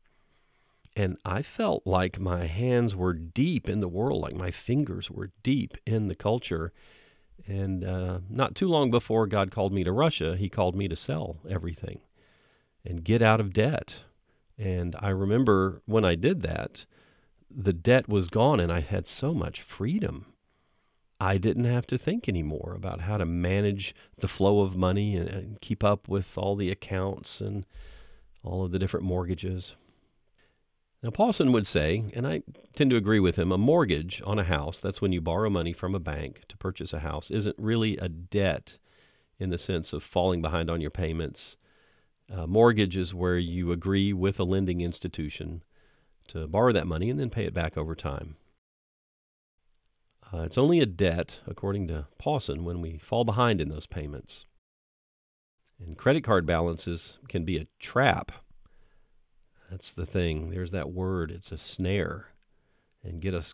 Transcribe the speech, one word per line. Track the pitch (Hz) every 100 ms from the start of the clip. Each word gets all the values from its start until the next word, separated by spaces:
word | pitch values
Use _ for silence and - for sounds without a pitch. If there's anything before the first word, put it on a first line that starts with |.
| _ _ _ _ _ _ _ _ _
And | - 95 -
I | - 95 147 -
felt | 220 -
like | - 92 92 92
my | 92 87 87
hands | 85 123 123 120
were | 95 92
deep | 85 82 117 156 175 -
in | 101
the | 95
world, | 87 123 123
like | - -
my | 90 -
fingers | - 131 147 95 98
were | - 98 -
deep | 127 139 - -
in | - 110 104
the |
culture. | 82 104 120 - 85 82 - - - _ _ _ - 98
And, | 98 98 92
uh, | 92 92 92 92 90
not | 113 135
too | - 190
long | 160 135
before | 117 - 110 107
God | 101 95
called | 110 98
me | 98
to | 85
Russia, | 101 160 - 80 90
he | 98
called | - 92 92
me | 98
to | 82
sell | - 76 80 82 78
everything | 92 85 82 - - _ _ _ _ _ _ _ _
and | 92 85
get | 82 113
out | 113 110
of | 104
debt. | 95 113 156 - - - _ _ _ _ -
And | 98 90 87 -
I | 101
remember | 95 98 113 127 98 95 87
when | - 110
I | 98
did | 85 117 180
that, | - - - - - _ _ _ _ _ _
the | 147 98
debt | 87 95 127 120
was | 104 87
gone | 110 127 139
and | 87
I | 85
had | 80 98 87 -
so | 135
much | 160 85 - - -
freedom. | 104 196 208 73 - _ _ _ _ _ _ _ _ -
I | 95 98
didn't | 104 -
have | 120 123 -
to | 127
think | - 220 -
anymore | 92 76 78 - 92
about | 92 -
how | 85 104
to | 82
manage | 85 87 98 104 98 95 - - -
the | - -
flow | 98 104
of | 98 92
money | 92 98 104 95
and, | 82
and | - 90 107
keep | - 110
up | 104 104 -
with | 98 92 -
all | 98
the | 101 92
accounts | 98 - 95 95 98 - -
and | 104 101 98 - - - - - - -
all | - 92
of | 92
the | 90
different | 95 85
mortgages. | 92 90 87 90 92 92 - - _ _ _ _ _ _ _ _ _ _ _ _
Now, | 117
Paulson | - 226 208 143
would | 120 101
say, | - 76 98 110
and | -
I | 131 156 - - - -
tend | 143
to | 120
agree | 98 110
with | 92
him, | 85 87
a | 92
mortgage | 113 165 127 76 85 -
on | 95 104
a |
house, | 90 85 78 -
that's | 98 98
when | 98
you | 90
borrow | 80 85 110
money | 95 85 85
from | 92 98
a |
bank | 85 73 76 - -
to | -
purchase | 98 90 -
a | 78
house, | 78 76 -
isn't | 110 104 -
really | 104 113 110 101
a | 92
debt | 80 87 101 98 76 - - _ _ _ _ _ -
in | 95
the | 87 -
sense | 90 78
of | 78 -
falling | 90 90 87
behind | 80 82 82
on | 85
your | 76
payments. | - 82 80 78 - - _ _ _ _ _ _ _ -
A | 95 80
mortgage | 101 120 110 101 90
is | 87
where | 90 90 90
you | 87 87 87
agree | 87 92 98 98
with | 98 95 98
a |
lending | 90 95 95 87
institution | 87 85 87 - 76 - 82 82 - _ _ _ _ _ _
to | - 78
borrow | 92 123
that | 104 87
money | 80 101
and | 139
then | 131
pay | 117
it | 92
back | 87 80 -
over | 78
time. | 82 - 71 78 76 _ _ _ _ _ _ _ _ _ _ _ _ _ _ _ _ _ _ -
Uh, | 90
it's | 82 123
only | 143 170
a | 123
debt, | 85 95 85 - - -
according | - 101 98 90
to | 80 73 -
Paulson, | - 147 - 71
when | 85 87
we | 82 80 -
fall | 113
behind | 117 104 123 101
in | 76
those | 76 -
payments. | 85 73 73 - - - _ _ _ _ _ _ _ _ _ _ _ _ -
And | 87 78
credit | 127 151
card | 127 101 80
balances | 82 85 82 - 85 - - -
can | 90
be | 82 85
a | 80 _ -
trap. | 123 131 82 - - - - - - - _ _ _ _ _ _ _ -
That's | 92 -
the | - 85
thing. | 98 87 78 80
There's | 90 87
that | 92 71
word. | 90 92 92 82
It's | 85 -
a | 80 - -
snare, | 90 98 - - - _ _ _ _ _ _ _
and | 87 82
get | 92
us | 87 80